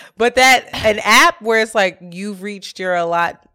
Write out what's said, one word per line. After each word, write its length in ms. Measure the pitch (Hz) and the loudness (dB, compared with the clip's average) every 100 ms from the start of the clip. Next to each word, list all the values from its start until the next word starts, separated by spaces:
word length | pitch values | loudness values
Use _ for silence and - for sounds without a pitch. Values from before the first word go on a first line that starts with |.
| - - | -14 -4
But 180 | 240 | -2
that, 360 | 247 262 254 - - | 2 4 4 0 -4
an 140 | 220 214 | -2 -2
app 360 | 208 233 330 - | 2 4 4 2
where 200 | 220 226 | -2 0
it's 100 | 226 | 0
like, 260 | 226 190 170 | 0 -2 -2
you've 400 | 180 175 208 196 | -16 -14 -12 -12
reached 380 | 202 202 - - | -12 -14 -14 -10
your 140 | 185 175 | -4 -2
allot-, 500 | 170 170 170 - _ | -2 -2 -4 -6 _